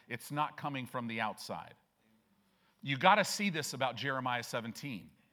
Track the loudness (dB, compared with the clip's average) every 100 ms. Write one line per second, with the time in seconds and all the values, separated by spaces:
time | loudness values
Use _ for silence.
0 | -10 -10 -6 -2 -2 -2 -6 -6 -6 -6
1 | -4 -2 -2 -4 -8 -10 -10 -18 _ _
2 | _ _ _ _ _ _ _ _ -4 6
3 | 8 8 6 2 0 0 -2 0 -2 0
4 | -2 -2 0 -2 -2 -4 -4 -8 -8 -8
5 | -12 -20 _